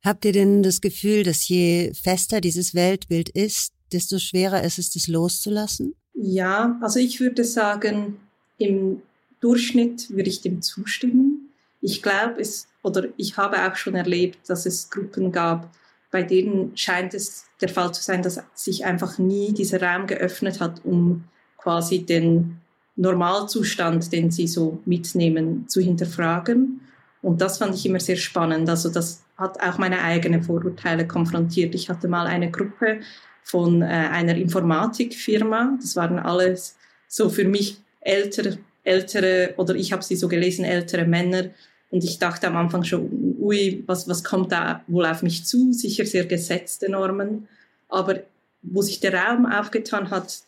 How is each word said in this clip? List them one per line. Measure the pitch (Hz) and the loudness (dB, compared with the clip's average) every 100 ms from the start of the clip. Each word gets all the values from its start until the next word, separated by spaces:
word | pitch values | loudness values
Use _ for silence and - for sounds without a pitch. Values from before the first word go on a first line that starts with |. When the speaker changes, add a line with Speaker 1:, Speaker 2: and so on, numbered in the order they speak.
Speaker 1:
Habt | 202 202 214 | 0 2 2
ihr | |
denn | 196 196 202 | 6 6 6
das | 190 185 | 6 2
Gefühl, | 202 - 202 214 | -2 -2 2 2
dass | 185 156 - | 4 0 2
je | 180 175 170 170 | 2 4 4 0
fester | - - 180 - 220 | -2 -2 0 0 0
dieses | 175 165 175 175 | 0 -2 -2 2
Weltbild | 180 190 - 170 165 | 2 2 0 -2 -2
ist, | - 208 - - _ _ | -2 -2 -2 -6 _ _
desto | 180 175 190 | -6 -2 -4
schwerer | - 185 190 190 | -2 0 2 2
ist | 170 175 | 0 -2
es, | 175 | -4
das | 175 165 | -4 -2
loszulassen? | 165 175 - - 208 214 - 269 320 _ | 0 0 0 -2 -2 -2 -4 -6 -8 _
Speaker 2:
Ja, | 285 202 185 185 202 233 240 | -6 -2 0 2 2 2 0
also | 220 247 | -2 2
ich | 247 - | 0 2
würde | 254 247 233 | 0 2 0
sagen, | 233 208 208 214 208 208 202 - _ _ _ | 2 0 0 0 -2 -4 -8 -16 _ _ _
im | 202 196 190 190 - _ _ _ | 0 2 0 -2 -8 _ _ _
Durchschnitt | 233 240 - 247 233 - - | 2 2 4 2 2 -2 -6
würde | 190 185 | -2 -2
ich | - | -2
dem | 180 175 | -4 -4
zustimmen. | - - 196 - 247 247 269 294 - _ _ _ | -4 -6 -8 -2 2 4 4 2 -6 _ _ _
Ich | 196 - | -4 -2
glaube, | 208 196 226 233 | 0 0 0 -2
es, | 214 - - _ | -6 -8 -14 _
oder | 202 190 - - | -2 -2 -4 -4
ich | 208 - | -6 -2
habe | 202 202 185 | 0 2 0
auch | 185 | -2
schon | - 190 | -4 -2
erlebt, | 175 175 180 - - | 0 2 0 -2 -6
dass | 175 180 | -4 -2
es | 175 - | -4 -6
Gruppen | - 190 - 185 | -8 -8 -2 -2
gab, | 175 170 165 170 _ _ _ _ | 0 0 0 -4 _ _ _ _
bei | 185 | -4
denen | 175 185 202 196 - - | 2 2 4 0 -2 -4
scheint | - 180 185 | -2 -2 -2
es | 196 - - - _ | -6 -10 -12 -20 _
der | 185 | -4
Fall | 180 175 | 0 -2
zu | 170 | -2
sein, | - 185 | -2 -2
dass | 180 175 - - | -2 -4 -14 -10
sich | - 185 | -6 -4
einfach | 190 180 180 - | -2 -2 -2 0
nie | 185 202 202 | 0 2 0
dieser | 208 190 185 | 0 0 0
Raum | 180 180 190 | 0 -2 -2
geöffnet | 185 180 - 196 180 | -2 -4 -2 -4 -2
hat, | 170 170 | -6 -4
um | - 180 175 170 - _ _ _ | 0 2 4 2 -4 _ _ _
quasi | - 170 170 185 | -2 0 0 -2
den | 175 170 165 165 170 - _ _ _ - | 2 2 4 4 2 -4 _ _ _ -2
Normalzustand, | 185 180 175 196 208 233 214 - 170 165 - | 2 2 2 0 -2 -2 -2 0 0 0 0
den | 170 165 | 0 0
sie | 165 170 | 2 0
so | 170 160 160 - | 0 -2 -2 -2
mitnehmen, | 175 170 180 170 160 160 170 - | -2 0 2 2 2 0 -2 -2
zu | - | 0
hinterfragen. | 180 170 170 - 165 170 175 240 262 - - _ _ _ | 2 2 -2 -2 0 0 2 2 2 -2 -14 _ _ _
Und | 190 170 | -2 2
das | 185 - | 0 0
fand | 208 190 | -2 -2
ich | 185 | 0
immer | 185 | -2
sehr | 180 180 | 0 -2
spannend. | - - 165 160 165 | -2 0 0 2 2
Also | 170 165 | 0 0
das | 170 170 - _ - | -2 -4 -8 _ -8
hat | 190 185 | -6 -2
auch | 185 180 | -4 0
meine | 190 180 | 0 0
eigenen | 170 170 170 170 | 0 0 2 2
Vorurteile | 170 170 175 175 180 165 165 | 2 -2 -2 -4 -2 -2 -2
konfrontiert. | 180 165 175 165 180 170 | 0 0 0 0 0 0
Ich | 175 - | -2 -6
hatte | 170 180 | -6 -2
mal | 175 170 | 0 0
eine | 175 170 | 0 -2
Gruppe | 170 208 - 220 214 - - - _ | -2 -6 0 -2 -2 -8 -20 -20 _
von, | - 180 175 170 | -4 0 4 4
äh, | 165 | 4
einer | 165 160 175 170 170 | 0 0 0 0 2
Informatikfirma. | 180 180 170 160 220 226 240 - - 214 214 220 247 269 | 0 0 2 2 0 -2 -4 -4 -2 0 2 2 2 0
Das | - 185 | -2 -2
waren | 170 175 | 0 0
alles | 170 175 185 185 - - _ _ _ | 0 2 2 0 -6 -18 _ _ _
so | - 208 | 0 0
für | - 190 | 2 2
mich | 202 202 - _ _ | 2 0 -6 _ _
ältere, | - 196 202 - 196 - - _ | 0 0 0 -2 -4 -6 -14 _
ältere, | - 190 190 208 185 185 180 180 | 2 2 2 0 2 4 2 0
oder | 175 180 | -2 0
ich | 175 | -2
habe | 185 | -4
sie | - 180 | -2 -2
so | 175 | 0
gelesen, | 175 180 175 180 | 2 0 0 0
ältere | 175 170 175 170 | -2 0 0 2
Männer. | 170 180 185 185 - - _ _ | 2 2 0 -2 -10 -20 _ _
Und | 185 | -2
ich | 170 - | -2 0
dachte | 175 165 185 | -2 -2 -2
am | 170 | 0
Anfang | 170 180 | 0 0
schon, | 170 175 - - - - | -2 -2 -2 -2 -2 0
„Ui, | 202 208 196 190 - | 0 2 2 0 -4
was, | 180 - | -4 -2
was | 170 | -6
kommt | - 190 185 | -2 -2 0
da | 175 160 165 - | 0 -2 -4 -2
wohl | 170 165 | 0 2
auf | 165 | 0
mich | 175 170 - | -2 -2 0
zu?“ | 247 254 | 2 4
Sicher | 240 202 - 208 | 2 -2 -2 -2
sehr | 185 175 | 0 0
gesetzte | 175 170 180 175 - 196 | -2 -2 -4 -6 -6 -4
Normen. | 196 190 196 202 214 - _ _ _ _ | -2 -2 -2 -4 -6 -10 _ _ _ _
Aber | 190 185 - - _ _ _ | -2 0 -2 -4 _ _ _
wo | 175 185 | -4 -2
sich | 190 - | -2 0
der | 190 | 0
Raum | 185 196 240 240 | 2 0 2 2
aufgetan | 202 208 226 220 208 196 | 2 -2 -4 -2 -4 -2
hat | 196 180 - | -6 -6 -14